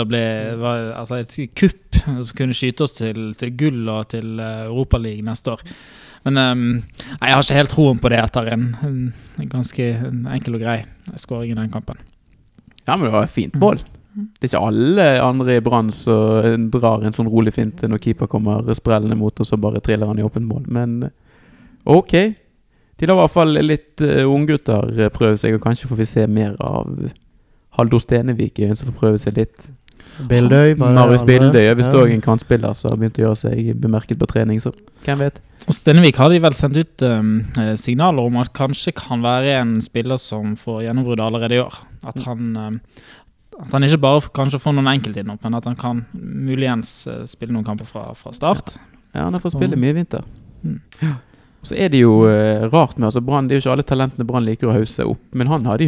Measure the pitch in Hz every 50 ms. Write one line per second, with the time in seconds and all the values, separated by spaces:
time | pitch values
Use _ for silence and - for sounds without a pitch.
0 | 117 107 117 117 113 113 110 110 107 110 117 113 117 120 120 117 113 110 117 -
1 | 117 110 123 123 117 - - - 143 120 - - - 190 - - _ _ - -
2 | - 151 135 123 123 110 - - 139 127 123 - - 127 120 - 156 139 - -
3 | 113 110 107 113 110 110 107 - - 120 123 120 151 151 135 120 113 110 110 110
4 | 107 - - 113 110 110 113 113 113 110 110 110 110 110 117 123 131 - - 123
5 | 113 113 107 107 107 113 113 - - 131 117 - - 170 - - - - - -
6 | - - - - - 139 139 135 131 127 123 123 120 120 120 120 113 - - -
7 | - - - - - 123 135 135 143 - 139 143 147 - - - 156 139 127 113
8 | - 123 117 117 110 107 - 127 113 113 117 113 123 120 117 117 - 147 135 127
9 | 127 123 113 - - - - - 147 135 - 127 123 - - - 127 120 117 113
10 | 120 131 127 123 117 131 131 127 117 131 117 113 113 117 117 110 110 - - -
11 | - - - - - - 127 117 120 117 117 110 110 110 107 110 - - - -
12 | - - _ _ _ _ _ _ _ _ _ _ _ _ _ _ _ - 143 190
13 | 165 113 110 107 104 156 - - 98 82 - 147 160 208 - - - - - -
14 | _ _ - 208 208 214 - _ - 127 - - 98 110 107 110 120 143 185 202
15 | 185 147 135 127 127 127 123 131 131 127 123 120 113 123 120 120 110 110 104 -
16 | - 123 113 107 110 107 110 110 110 117 113 113 113 113 107 123 120 113 110 107
17 | 107 107 110 - 117 113 110 113 110 110 - - 117 107 - - - 110 110 107
18 | - - - - - - - 110 110 104 104 107 120 120 113 - - 120 113 107
19 | 107 110 113 110 104 107 - - 113 - - 107 104 104 110 107 - - 110 107
20 | 107 104 107 107 107 107 - 113 117 113 113 - 143 - 120 120 120 120 117 120
21 | 123 - - _ _ _ _ _ _ _ - - - - _ _ _ - 147 175
22 | 196 - - 170 196 220 214 - _ _ _ _ _ _ _ _ _ _ _ -
23 | 165 160 190 185 170 156 - 180 165 156 151 151 151 151 151 147 - _ _ -
24 | 151 147 143 139 135 135 139 143 151 151 151 143 - - 113 104 104 113 113 113
25 | 110 107 - - 120 110 107 104 - 110 110 107 - 113 117 - - - 123 110
26 | 110 107 - 117 110 110 107 110 107 104 101 - - - - - - - - -
27 | - - - _ _ _ _ _ _ _ _ _ _ _ - - 120 113 120 120
28 | - - 123 120 120 127 123 110 110 - - - 104 101 107 104 - 127 120 -
29 | - 110 107 104 - - 107 110 110 - _ - - - 135 - _ _ _ -
30 | - - - - 139 123 123 120 123 120 131 143 147 151 156 147 139 123 123 127
31 | 123 120 120 120 120 120 127 127 131 135 127 120 107 107 117 120 123 127 139 139
32 | 127 120 117 110 107 - 113 113 - - 123 113 110 107 107 - - 113 113 110
33 | 113 113 - - 110 110 110 110 - 117 117 117 113 113 113 117 - 113 110 110
34 | - - 120 - - - - 120 110 110 107 110 - 120 - - - - _ _
35 | - - 139 139 139 143 - - - - _ - - - 160 - - 156 147 170
36 | 175 151 127 - 131 151 175 175 160 160 139 - - 143 135 156 165 - _ -
37 | 135 123 117 110 107 110 107 110 107 - - 127 110 110 110 107 - - 120 127
38 | 165 185 170 135 120 120 120 120 127 123 - - 139 135 143 - - - - -
39 | - - 131 120 117 120 123 127 131 139 139 131 123 117 113 110 110 - - 120
40 | 117 123 131 127 - - 113 107 107 107 107 110 - - 113 110 113 113 117 131
41 | 131 123 120 110 110 113 110 117 117 113 120 123 123 - - - - - - -
42 | - 131 110 - 127 127 120 117 120 117 113 110 107 107 110 117 - _ _ -
43 | - - - - _ _ _ _ _ _ - - - - - 135 139 139 160 160
44 | 139 135 139 147 139 - - - 135 139 139 135 - 156 143 139 135 135 135 139
45 | 110 107 104 98 98 104 104 107 - 113 113 117 113 120 123 - - 123 120 120
46 | 117 - - - - - 127 139 135 135 131 131 135 127 123 113 113 - - -
47 | - - 120 117 120 120 - - - 113 120 113 110 110 107 104 113 117 - 113
48 | 110 117 117 - - - - - - 160 196 - - - - - - - _ _
49 | _ _ - - 156 175 180 180 - 175 170 139 - - - - 123 135 151 170
50 | 170 - - - - - - - - - - - - 165 147 - - _ _ -
51 | 160 156 143 123 - _ _ _ _ _ _ _ - - - - 196 185 147 131
52 | 120 117 110 110 110 110 107 107 107 107 107 107 110 113 131 165 156 151 - -
53 | 120 110 110 123 123 127 139 143 135 127 135 139 131 131 127 135 143 - 143 131
54 | 135 131 - - 123 117 123 127 117 110 113 113 - 117 110 - 110 110 - -
55 | 120 113 - - - _ - 127 123 131 160 156 113 123 104 120 165